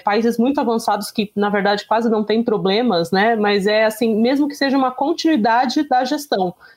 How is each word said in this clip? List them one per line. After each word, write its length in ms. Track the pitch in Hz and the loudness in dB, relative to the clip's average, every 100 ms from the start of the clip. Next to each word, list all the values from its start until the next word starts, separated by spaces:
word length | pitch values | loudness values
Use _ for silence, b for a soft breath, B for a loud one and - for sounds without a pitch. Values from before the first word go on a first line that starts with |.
países 340 | - 208 233 226 | -2 0 0 2
muito 220 | 240 285 | 0 0
avançados 520 | 240 226 233 208 208 | 0 -2 -2 -2 -4
que, 200 | - 208 | -6 -4
na 160 | 208 202 | -2 -2
verdade, 360 | 202 196 208 - | 0 0 -2 0
quase 240 | 220 233 | 0 0
não 160 | 214 208 | 0 0
têm 180 | 220 | 0
problemas, 680 | 233 214 185 202 247 175 170 | 0 0 0 0 0 0 0
né? 240 | 190 214 226 | 2 2 2
Mas 280 | 208 202 196 | 0 0 2
é 200 | 214 220 | 2 0
assim, 280 | 220 226 214 | 0 0 2
mesmo 340 | 233 277 294 | 2 2 -2
que 60 | 285 | -2
seja 220 | 277 269 | 0 0
uma 140 | 262 | 0
continuidade 960 | 254 277 330 320 302 226 233 262 302 294 | -2 -2 0 0 2 2 0 0 -2 0
da 160 | 254 | 0
gestão, 500 | 254 302 - 220 180 B B | 0 -4 -4 -2 -2 B B